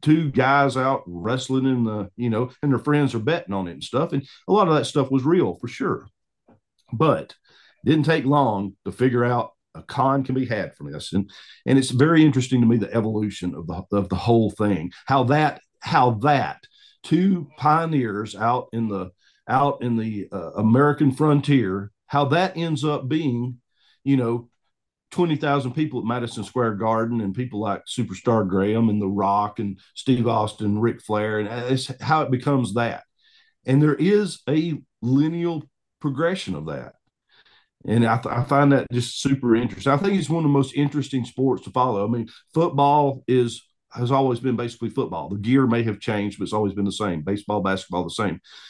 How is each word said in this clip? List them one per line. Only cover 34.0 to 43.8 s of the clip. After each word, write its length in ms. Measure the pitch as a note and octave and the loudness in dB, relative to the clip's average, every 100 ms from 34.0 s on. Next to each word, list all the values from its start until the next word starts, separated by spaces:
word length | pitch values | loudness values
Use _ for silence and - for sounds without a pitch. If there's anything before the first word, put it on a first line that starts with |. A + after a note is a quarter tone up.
| F3 G#3 F#3+ - - | 4 2 2 -6 -2
a 320 | D#3 E3+ D3 - _ | -2 -2 -4 -10 _
lineal 600 | A#2 C3+ D#3 E3+ E3+ D#3+ - _ _ _ | 0 2 2 0 -2 -4 -10 _ _ _
progression 540 | D3+ C3 E3 F#3 - | -6 -2 -2 -2 -6
of 140 | D2+ D#2 | -8 -8
that. 260 | C#2 A#1 - _ _ _ _ _ _ _ _ - | -10 -12 -20 _ _ _ _ _ _ _ _ -2
And 180 | A2+ A2+ | 2 2
I, 120 | A#2+ | 0
th-, 180 | - B2+ | -2 -4
I 80 | |
find 280 | - C#3+ C#3+ | 2 4 4
that 120 | C3+ - | 4 2
just 280 | A#2+ A#2+ - | -4 -4 -4
super 360 | C3+ C3 A#2+ A2+ | -2 0 4 2
interesting. 360 | A#2+ - C#3 | 2 -4 0
I 60 | C#3+ | 0
think 220 | G3 F#3+ | 2 0
it's 100 | C#3+ | 0
one 140 | E3 | 0
of 60 | D3+ | 2
the 40 | |
most 220 | C#3+ C3+ C#3+ | 2 2 0
interesting 500 | C#3+ D3 C3 C3 A#2 | -2 -2 -4 -4 -6
sports 380 | - C3 B2+ | -2 0 0
to 80 | - | -4
follow. 340 | B2+ B2+ G2+ G#2 | -2 0 0 -2
I 60 | |
mean, 160 | A#2 A2+ - _ | -2 -6 -14 _
football 680 | D#3 F3 C#3 C#3+ D3 C#3+ B2+ - | 0 0 2 4 4 2 -2 0
is, 380 | B2+ A#2 A2+ - _ | 2 2 -4 -16 _